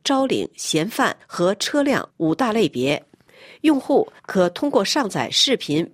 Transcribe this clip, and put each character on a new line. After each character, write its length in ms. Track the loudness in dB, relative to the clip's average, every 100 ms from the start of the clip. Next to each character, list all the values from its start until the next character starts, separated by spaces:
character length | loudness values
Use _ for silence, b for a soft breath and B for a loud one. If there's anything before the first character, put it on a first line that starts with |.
招 220 | -2 0 0
领、 200 | -2 -4
嫌 340 | -8 -4 -2 -2
犯 280 | 0 -2 -2 b
和 280 | -2 0
车 280 | 0 -2 0
辆 240 | 0 0 -4 -2
五 160 | -2
大 180 | 0 0
类 160 | 0 0
别。 340 | 0 -2 -2 -6 _ B B B B
用 180 | 2 2
户 260 | 2 2 0 B -4
可 240 | 0 0
通 200 | 0 0
过 140 | 2
上 240 | 2 -2 -2
载 220 | -4 -2
视 260 | 0 0 0
频、 340 | 0 -2 -2